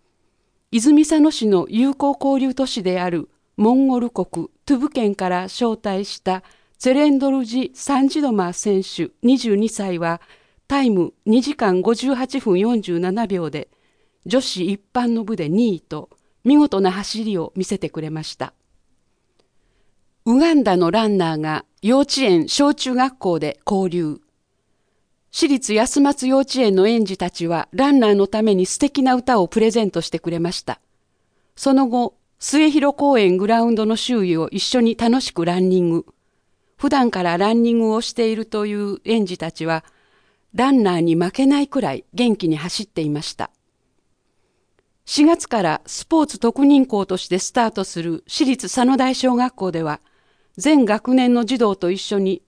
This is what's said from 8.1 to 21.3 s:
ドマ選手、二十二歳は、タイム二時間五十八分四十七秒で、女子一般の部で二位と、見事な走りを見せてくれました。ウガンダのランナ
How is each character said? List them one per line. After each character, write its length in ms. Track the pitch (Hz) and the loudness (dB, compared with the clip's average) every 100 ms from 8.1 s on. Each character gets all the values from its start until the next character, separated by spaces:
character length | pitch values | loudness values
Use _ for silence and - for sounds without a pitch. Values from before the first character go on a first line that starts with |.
| 311 | 0
ド 120 | 285 | -2
マ 200 | 208 180 | -2 -2
選 280 | 180 214 190 | -4 -2 -2
手、 280 | 190 - 165 _ | -2 -8 -8 _
二 160 | 240 262 | 2 2
十 180 | 240 202 | 2 0
二 140 | 220 | -2
歳 280 | - 196 175 | -4 -6 -4
は、 220 | 170 170 _ _ _ _ - | -4 -6 _ _ _ _ -4
タ 140 | 277 | 0
イ 80 | 254 | 2
ム 240 | 190 165 - 214 | 2 -2 -4 0
二 160 | 233 | 0
時 140 | 285 294 | 0 -2
間 260 | 214 185 | 0 0
五 120 | 185 | 0
十 220 | 233 262 254 | -2 -2 -4
八 240 | 262 269 | -4 -4
分 200 | 226 180 | 0 0
四 220 | 220 233 | 2 0
十 180 | 185 170 | -2 -4
七 280 | 175 208 214 | -2 -4 -4
秒 220 | 185 156 | -4 -6
で、 200 | 147 - _ _ _ _ _ 180 | -8 -12 _ _ _ _ _ -2
女 160 | 247 | -2
子 300 | 262 185 180 | -2 -4 -4
一 100 | 196 _ | -4 _
般 160 | 247 240 | -4 -2
の 140 | 233 | -2
部 120 | 208 196 | -4 -6
で 120 | 151 | -2
二 280 | 190 233 165 | 0 0 -2
位 60 | |
と、 280 | - 156 - _ _ _ | -8 -16 -16 _ _ _
見 140 | 240 294 | 2 4
事 220 | 294 196 | 4 2
な 120 | 185 | 0
走 320 | 185 196 214 220 | -2 -8 -8 -4
り 120 | 185 | -4
を 140 | - 190 | -6 -6
見 100 | 185 | -6
せ 120 | 196 | -6
て 120 | 156 | -8
く 100 | 165 | -8
れ 100 | 156 | -10
ま 140 | 156 | -10
し 120 | 151 - | -12 -12
た。 180 | 127 _ _ _ _ _ _ _ _ _ _ _ _ _ _ _ _ _ 226 | -12 _ _ _ _ _ _ _ _ _ _ _ _ _ _ _ _ _ 0
ウ 100 | 254 | 2
ガ 180 | 330 | 4
ン 100 | 294 | 4
ダ 140 | 214 180 | 4 2
の 140 | 170 | 2
ラ 160 | 208 214 | 2 2
ン 100 | 196 | 2
ナ 200 | 165 | 0